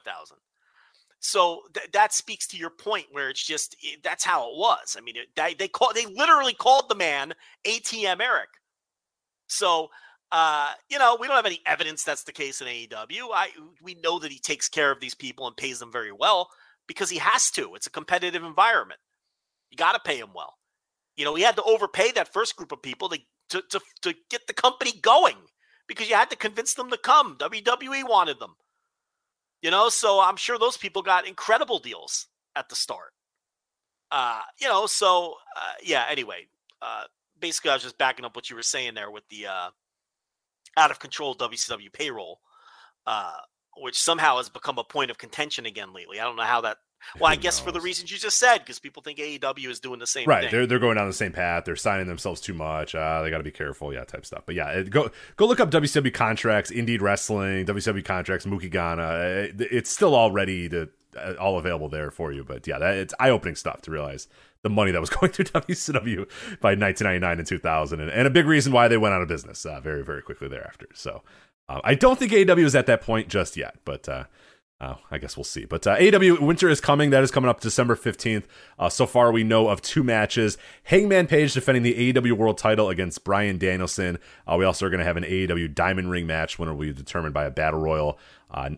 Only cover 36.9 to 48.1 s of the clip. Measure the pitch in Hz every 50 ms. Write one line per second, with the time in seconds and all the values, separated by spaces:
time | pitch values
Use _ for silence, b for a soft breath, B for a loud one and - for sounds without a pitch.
36.9 | 113 107 - - _ _ _ _ _ 151 170 170 156 - - 151 135 - 120 123
37.9 | - - 135 131 127 127 123 117 - 120 - - 120 117 117 - - 135 127 117
38.9 | 110 110 101 104 104 104 - _ 107 104 104 98 95 92 90 90 - _ _ _
39.9 | _ _ _ _ _ _ _ _ _ _ _ _ _ _ _ _ _ 160 156 143
40.9 | - - - 135 - - 147 135 123 - 123 113 120 - - - 117 101 101 101
41.9 | - - 151 143 120 107 90 80 - - b b b b b b b b b b
42.9 | b _ _ - 110 104 95 85 76 73 - - _ _ _ _ _ 143 135 127
43.9 | - - - 165 170 160 156 147 127 127 123 - - - - 143 131 120 - -
44.9 | - 143 135 120 117 - 127 113 - 151 147 147 - 135 117 110 95 107 98 95
45.9 | 92 90 87 - 98 104 113 123 117 113 110 113 120 117 117 107 110 - _ _
46.9 | _ B B B B - 165 156 156 147 - 175 - - - 175 165 170 170 180
47.9 | 175 175 175 175